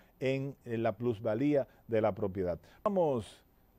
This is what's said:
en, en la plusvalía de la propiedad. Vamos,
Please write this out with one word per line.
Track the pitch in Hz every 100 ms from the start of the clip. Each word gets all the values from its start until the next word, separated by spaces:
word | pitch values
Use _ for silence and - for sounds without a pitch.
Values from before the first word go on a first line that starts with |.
| - _
en, | 131 135 139 - 120
en | 113
la | 113
plusvalía | 104 120 110 117 110 147 147 - - -
de | 110
la | 107
propiedad. | 98 104 98 90 82 - -
Vamos, | 214 196 160 123 95 - _ _ _